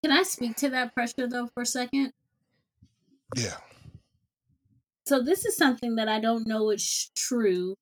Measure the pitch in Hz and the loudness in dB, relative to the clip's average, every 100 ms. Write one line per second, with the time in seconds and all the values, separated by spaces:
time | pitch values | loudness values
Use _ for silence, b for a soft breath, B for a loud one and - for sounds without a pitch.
0 | 311 294 381 - 240 226 277 254 240 - | 6 4 4 -2 -4 0 0 0 -2 -2
1 | 233 - 247 247 240 - 240 254 247 277 | -4 -2 -4 -4 -6 -4 -4 -2 0 0
2 | 269 _ _ _ _ _ _ _ - _ | 0 _ _ _ _ _ _ _ -20 _
3 | _ _ _ 131 107 - B B B - | _ _ _ -4 -4 -6 B B B -20
4 | _ _ _ _ _ _ _ _ _ _ | _ _ _ _ _ _ _ _ _ _
5 | - 269 247 381 453 - 294 247 240 226 | 0 2 2 0 0 2 2 2 -2 -2
6 | 214 214 226 226 226 220 214 208 - - | 0 0 2 0 -2 0 0 0 -2 -4
7 | - - - 240 214 180 180 196 | -6 -6 -2 2 2 2 -2 -8